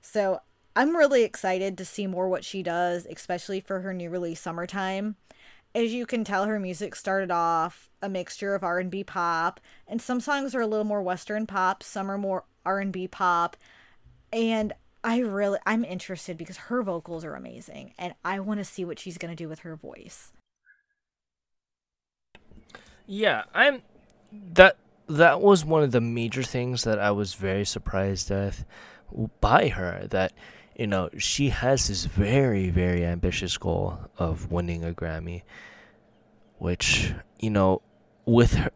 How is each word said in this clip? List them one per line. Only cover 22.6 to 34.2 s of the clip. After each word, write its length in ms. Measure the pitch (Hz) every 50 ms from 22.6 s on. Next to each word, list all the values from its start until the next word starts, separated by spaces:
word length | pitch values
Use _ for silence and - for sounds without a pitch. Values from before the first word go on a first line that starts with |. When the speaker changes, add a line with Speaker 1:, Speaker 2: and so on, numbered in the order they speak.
| _ _ - - - - - _ _
Speaker 2:
Yeah, 380 | - 196 202 214 208 143 110 - - -
I'm, 300 | 185 233 285 285 247 - _ _ - _ _ - _ _ _ - 208 202 180 165
that, 240 | 175 185 190 - _ _ _ _ _ _ -
that 340 | 156 147 165 170 139 -
was 220 | - 202 202 180 151
one 200 | 151 160 156 151
of 80 | 139
the 100 | 117 123
major 420 | 113 117 117 120 117 117 101 131 131
things 400 | 123 - 127 120 123 127 120 -
that 160 | 117 110 104
I 120 | 101 104
was 240 | 104 101 104 92 -
very 300 | - 95 98 95 101 101
surprised 680 | - - - - - - 95 95 98 98 92 - -
at, 340 | 98 98 101 98 - - - - - - - - - - - - - - 113 - - _
by 300 | - 107 117 - - 139
her, 380 | 104 92 92 90 87 92 95 98
that, 240 | - 95 95 92 - - - - - - - _ _
you 120 | - 120 107
know, 220 | 101 95 90 - - -
she 320 | - - - - 139 139
has 380 | - - - 123 139 127 - -
this 160 | 101 92 -
very, 680 | - - 92 101 101 120 139 139 131 110 98 95 90
very 360 | 85 90 90 90 90 87 85
ambitious 520 | 85 85 87 87 90 87 - 98 92 - -
goal 400 | - 87 82 87 98 92 82 85 - - _
of 340 | -